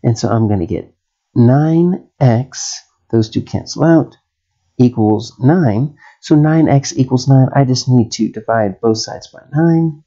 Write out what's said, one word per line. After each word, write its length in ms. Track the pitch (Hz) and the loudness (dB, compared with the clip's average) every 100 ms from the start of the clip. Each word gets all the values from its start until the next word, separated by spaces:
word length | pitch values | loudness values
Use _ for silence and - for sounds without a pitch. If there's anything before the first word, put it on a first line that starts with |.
And 160 | 127 113 | -2 -2
so 120 | 110 | -2
I'm 180 | 113 110 | -2 0
gonna 180 | 104 85 | -2 -4
get 300 | 82 - _ _ _ _ - | -6 -10 _ _ _ _ 2
nine 720 | 117 135 156 165 175 185 - _ | 4 4 2 2 0 -2 -10 _
x, 600 | 135 113 135 - - - _ _ _ | 2 2 -2 -10 -12 -14 _ _ _
those 180 | 113 110 | -2 -2
two 140 | - | -4
cancel 400 | - 98 - - | -6 -10 -10 -2
out, 340 | 160 160 - _ _ _ _ _ _ _ | 2 2 0 _ _ _ _ _ _ _
equals 580 | 123 120 107 107 117 - | 0 2 0 0 -4 -2
nine. 580 | 127 180 143 104 147 - - _ | 0 2 2 0 -4 -8 -20 _
So 140 | - 151 | 0 2
nine 320 | 151 160 151 | 4 2 2
x 300 | 139 - - | 0 -2 -4
equals 300 | 131 127 131 | -2 -2 2
nine, 220 | 135 131 | 2 2
I 120 | 139 131 | 0 0
just 220 | 127 - | -2 0
need 240 | 127 113 | 0 0
to 160 | - 110 | -4 -6
divide 520 | - 110 113 104 92 | -6 -4 -2 -2 -2
both 160 | 117 110 | -2 -2
sides 300 | - - - | -6 -14 -18
by 140 | - _ | -20 _
nine. 500 | 143 165 165 165 151 | -2 0 2 -2 -6